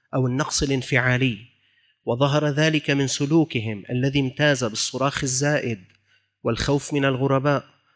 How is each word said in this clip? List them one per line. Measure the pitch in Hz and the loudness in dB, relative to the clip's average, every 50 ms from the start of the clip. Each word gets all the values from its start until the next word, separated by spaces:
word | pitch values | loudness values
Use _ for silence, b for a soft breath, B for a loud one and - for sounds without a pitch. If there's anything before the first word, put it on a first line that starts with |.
| _ _ - | _ _ -2
أو | 135 127 | 0 0
النقص | 123 127 135 151 - - - | 0 0 -2 -2 -2 -2 -2
الانفعالي، | 151 135 135 131 123 - 139 123 123 127 123 123 131 131 113 98 113 - _ _ _ _ _ _ _ _ _ _ - | 0 0 0 -2 -2 0 0 0 2 2 2 2 0 0 -2 -4 -10 -18 _ _ _ _ _ _ _ _ _ _ -6
وظهر | - 117 123 143 139 139 151 151 147 | -4 0 2 2 2 2 2 2 2
ذلك | 139 147 156 160 156 151 - - | 2 2 2 2 2 0 0 0
من | 143 139 139 | 0 0 0
سلوكهم | 127 - - 147 139 160 165 151 - - 123 107 113 107 101 92 - | 0 0 -2 0 2 4 4 4 2 0 -4 -4 -4 -6 -8 -6 -4
الذي | 127 123 127 139 135 143 | -2 -2 0 0 2 0
امتاز | 135 127 127 - 147 147 143 123 127 | 0 0 0 0 2 2 2 2 0
بالصراخ | 110 107 - - - - 127 131 139 - - | -2 -2 -4 -4 -4 -2 -2 -2 -2 -2 -2
الزائد | 147 131 127 131 143 147 151 143 - 123 113 95 92 - _ _ _ _ _ _ _ _ _ _ | -2 -2 -2 0 0 0 0 0 -2 -4 -6 -8 -10 -16 _ _ _ _ _ _ _ _ _ _
والخوف | - 120 117 - - - 139 143 - - 156 | -4 -4 -2 -2 0 0 0 -2 -2 -2 -2
من | 143 139 | 0 0
الغرباء | 139 131 123 135 131 135 135 131 147 143 131 - - _ _ _ _ _ | 0 0 0 0 0 0 2 2 2 0 0 -2 -8 _ _ _ _ _